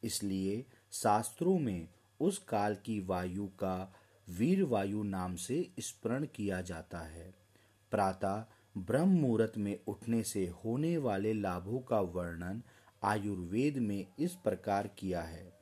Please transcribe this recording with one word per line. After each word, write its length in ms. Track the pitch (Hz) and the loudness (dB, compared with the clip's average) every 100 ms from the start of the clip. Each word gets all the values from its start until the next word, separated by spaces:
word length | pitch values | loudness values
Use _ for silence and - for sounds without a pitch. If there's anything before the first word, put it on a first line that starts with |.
इसलिए 600 | 110 - 104 95 95 107 123 - _ | -4 -4 -2 0 0 -2 -6 -18 _
शास्त्रों 680 | - 117 104 113 - 175 190 | 0 4 4 2 -2 2 2
में 280 | 135 90 80 - _ _ | 2 -2 -6 -16 _ _
उस 180 | 165 190 | 0 0
काल 380 | - 110 104 101 | -2 0 2 0
की 240 | - 107 | -2 -4
वायु 480 | 92 92 92 92 101 | 0 0 0 -2 -6
का 460 | - 98 92 95 - _ _ - | -4 -2 -2 -6 -12 _ _ -14
वीर 340 | 87 123 190 | 0 4 4
वायु 400 | 175 113 98 104 | 4 2 2 0
नाम 320 | 104 95 90 87 | -2 -2 -2 -4
से 360 | - 139 180 - | -2 -2 -2 -6
स्मरण 460 | - - 113 123 147 | -10 -6 -2 -2 -2
किया 360 | - 101 92 | -4 -2 -2
जाता 380 | 90 82 78 85 | -4 -8 -8 -10
है। 340 | 80 80 87 95 _ _ _ _ _ | -10 -12 -16 -18 _ _ _ _ _
प्रातः 540 | 107 98 92 98 101 110 - _ - | 2 2 2 -2 -2 -6 -18 _ -10
ब्रह्म 320 | 92 123 180 | 0 4 6
मुहूर्त 480 | 185 139 110 110 110 | 6 6 4 2 2
में 220 | 101 101 - | -2 -2 -6
उठने 360 | 107 - 117 | -8 0 0
से 240 | 110 104 92 | 0 -2 -2
होने 500 | 82 113 120 160 170 | -4 -4 0 0 0
वाले 360 | 131 98 104 | 0 0 0
लाभों 460 | 110 101 90 90 123 | 0 0 -2 -4 -6
का 200 | 127 113 | 0 0
वर्णन 640 | 92 90 87 82 87 104 - - - _ | 2 -2 -4 -6 -6 -6 -10 -20 -20 _
आयुर्वेद 760 | 98 107 101 95 87 104 143 135 | 0 2 0 -2 -2 2 2 2
में 300 | 110 101 95 - | 0 -2 -6 -4
इस 160 | 170 175 | -4 0
प्रकार 520 | - 95 - 101 120 | -2 -2 0 0 0
किया 340 | - 95 87 | -6 -4 -2
है। 320 | 80 80 90 - | -4 -10 -16 -20